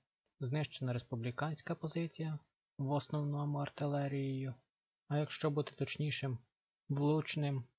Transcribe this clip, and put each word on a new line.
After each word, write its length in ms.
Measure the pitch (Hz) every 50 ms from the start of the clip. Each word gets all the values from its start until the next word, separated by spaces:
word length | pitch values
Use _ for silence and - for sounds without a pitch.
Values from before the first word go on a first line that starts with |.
| _ _ _ _ _ _ _ -
знищена 520 | 139 123 139 151 147 - - - 127 127
республіканська 840 | 120 120 - - 127 117 113 123 120 - 143 160 151 - - - 170
позиція, 640 | - - 156 - 170 170 160 - - 160 156 156 147 - _ _ _ _ _ _ -
в 120 | 139 131
основному 680 | 147 139 - - 151 151 147 147 143 143 143 147 147 143
артилерією, 960 | 143 139 - - 147 143 143 143 139 139 139 139 139 135 135 135 135 131 120 - _ _ _ _ _ _ _ _ _ -
а 100 | 143 147
якщо 320 | 151 - - - - 151
бути 220 | 143 151 139 - -
точнішим, 640 | - 143 - - - 151 147 - - 139 135 123 120 - _ _ _ _ _ _ _ _ -
влучним 760 | 143 143 143 147 156 156 147 - - 151 147 143 139 131 120 - _